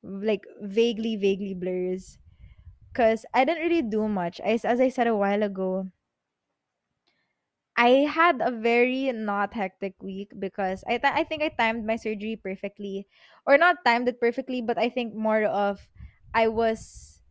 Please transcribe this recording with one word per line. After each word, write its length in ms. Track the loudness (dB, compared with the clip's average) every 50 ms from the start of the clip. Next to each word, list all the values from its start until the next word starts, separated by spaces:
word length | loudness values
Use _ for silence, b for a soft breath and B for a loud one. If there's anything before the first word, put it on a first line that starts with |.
Like, 460 | -12 -12 -10 -4 -2 -2 -2 -2 -4 -14 -18 -14
vaguely, 540 | -12 -4 2 2 2 2 2 -2 -4 -4 -4
vaguely 380 | 0 2 0 0 0 -2 -6 -6
blurs. 640 | -6 -4 -4 -2 -2 -2 -2 -4 -6 -8 -14 -20 -20 -20 b b b b b b b b b b b -20 -10
'Cause 320 | -2 2 4 4 4 2 -2 -2 2
I 120 | 2 2
didn't 180 | 2 2 0 0 2
really 140 | 2 2 0
do 240 | 0 -2 -2 0 0
much. 320 | 0 -2 -2 -4 -6 -4
I 160 | 0 0 0
s-, 80 | 0 2
as 160 | 0 2 4
I 80 | 2 2
said 160 | 2 2 2
a 100 | 2 2
while 280 | 2 2 2 2 0 0
ago, 440 | -2 -2 -4 -2 -2 -2 -2 -4 -6 _ _ _ _ _ _ _ _ _ _ _ _ _ _ _ _ _ _ _ _ _ _ _ _ _ _ _ _ _ _ _ _ _ _ _ _ _
I 260 | 2 4 6 6 6 4 2
had 320 | 2 2 2 2 2 2 0
a 80 | -2
very 600 | -2 0 0 2 4 4 4 2 0 -2 -2 -4 -4
not 400 | -4 -4 -4 -2 -2 -2 -2 -2
hectic 420 | -6 -6 -6 _ _ -10 -10 -10 _ -12
week 300 | -12 -10 -10 -12 _ -10
because 460 | -8 -8 -8 _ -4 -4 -4 -4 -6 -4
I 140 | -4 -2 0
th-, 160 | 0 0 2
I 80 | 0 -2
think 180 | -2 -4 -4
I 80 | -4 -4
timed 360 | -2 0 -2 0 0 -2 -4
my 80 | -4 -4
surgery 400 | -4 -4 -6 -6 -6 -6 -8 -8
perfectly. 720 | -8 _ -10 -10 -8 -10 -12 _ _ -12 -10 -10 -10 -12 b b b b b b b b
Or 100 | 4 4
not 280 | 6 6 4 2 2 _
timed 240 | 2 2 4 2 -2
it 100 | -2 0
perfectly, 420 | 0 0 0 -2 -6 -4 -6 -4
but 160 | -2 -2 0
I 120 | 0 0 0
think 260 | 0 -4 -6 -6 -6
more 300 | -2 0 2 2 2 2
of 420 | 2 0 0 0 0 -2 -4 -10 _ b b b b b b b -2 2
I 160 | 2 4 4
was 720 | 4 2 2 2 0 -2 -6 -14 -16 -16 -18 -20 -20 _ _ _